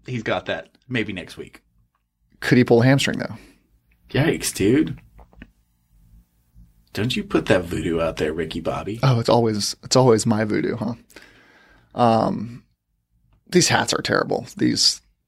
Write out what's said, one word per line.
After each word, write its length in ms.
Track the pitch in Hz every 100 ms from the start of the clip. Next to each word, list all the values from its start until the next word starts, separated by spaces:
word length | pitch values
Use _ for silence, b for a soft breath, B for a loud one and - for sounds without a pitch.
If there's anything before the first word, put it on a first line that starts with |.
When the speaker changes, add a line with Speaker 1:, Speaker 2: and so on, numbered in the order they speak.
| -
Speaker 1:
He's 160 | 123
got 240 | 117 92 -
that 240 | 82 - _ -
maybe 240 | 123 104
next 240 | 92 80 -
week. 260 | - - _ _ _ _ _ _ _ -
Speaker 2:
Could 160 | - 127
he 80 |
pull 160 | 123 117
a 20 | 127
hamstring 320 | 139 - -
though? 180 | - 110 b b b _ _ _ _
Speaker 1:
Yikes, 440 | 127 139 85 -
dude. 440 | - 98 139 165 123 - - - - - _ _ _ _ _ _ - _ _ _ _ - _ _
Don't 240 | - 117 208
you 80 |
put 220 | 196 165 -
that 180 | 95
voodoo 360 | 85 82 85 82
out 180 | 82 78
there, 140 | 78
Ricky 280 | 80 80 85
Bobby. 400 | 85 80 98 113
Speaker 2:
Oh, 160 | 135 120
it's 100 | 117
always, 460 | 117 117 104 - -
it's 140 | - -
always 300 | 131 110 113
my 180 | 107
voodoo, 320 | 110 101 - 107
huh? 180 | - 120 _ b b b b b b b b -
Um, 600 | 120 113 95 98 113 120 _ _ _ _ _ _ _ _ -
these 180 | 180 -
hats 260 | 123 -
are 80 | -
terrible. 440 | - - - - 117 -
These 440 | 120 117 - - _ _